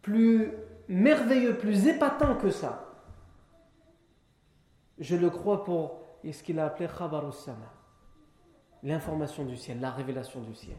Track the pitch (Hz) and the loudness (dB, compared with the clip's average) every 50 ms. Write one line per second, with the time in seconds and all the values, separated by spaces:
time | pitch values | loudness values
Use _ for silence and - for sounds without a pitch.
0 | - 202 208 226 226 226 226 220 214 208 - - - - - - - - 185 180 | -4 0 4 6 8 8 8 6 4 2 -4 -10 -12 -16 -18 -20 -10 -2 2 6
1 | 214 285 302 302 240 226 269 254 247 240 208 - - 208 208 196 196 302 320 - | 6 6 6 6 4 4 4 4 4 2 0 0 0 2 2 4 6 4 4 4
2 | 294 277 277 - 202 269 240 - - 190 - - - 127 - - - - - - | 2 0 2 2 2 2 2 2 2 0 0 0 -4 -6 -8 -8 -14 -18 -20 -20
3 | - - - - - - - - - _ _ - _ _ _ _ _ _ _ _ | -20 -20 -20 -20 -20 -20 -20 -20 -20 _ _ -20 _ _ _ _ _ _ _ _
4 | _ _ _ _ _ _ _ _ _ _ _ _ _ _ _ _ _ _ _ - | _ _ _ _ _ _ _ _ _ _ _ _ _ _ _ _ _ _ _ -14
5 | 156 - 175 170 175 175 170 - - 208 202 196 202 180 175 165 156 - - - | -4 -2 0 2 2 2 0 0 0 0 0 0 0 -2 -2 -2 -2 -4 -8 -12
6 | - - - - - - 147 - - - 160 160 156 151 - - 175 165 - - | -18 -20 -20 -14 -14 -12 -12 -12 -6 -4 -2 -2 0 -2 -2 -4 -6 -8 -6 -8
7 | 180 160 151 151 151 143 - - - - 123 110 110 - - - _ _ _ _ | -8 -6 -4 -6 -6 -6 -10 -12 -12 -14 -14 -14 -16 -18 -20 -20 _ _ _ _
8 | _ - - - _ _ _ _ _ _ _ _ _ _ _ _ - 139 156 160 | _ -20 -20 -20 _ _ _ _ _ _ _ _ _ _ _ _ -6 -4 -4 -4
9 | 151 170 160 156 151 143 147 - 143 127 123 117 - - 123 120 127 131 120 131 | -4 -4 -4 -4 -4 -6 -6 -8 -8 -8 -8 -10 -10 -10 -8 -8 -6 -6 -6 -6
10 | 135 131 131 131 117 - - 131 117 113 113 - - - - | -8 -6 -6 -8 -8 -10 -12 -14 -12 -12 -14 -16 -14 -16 -16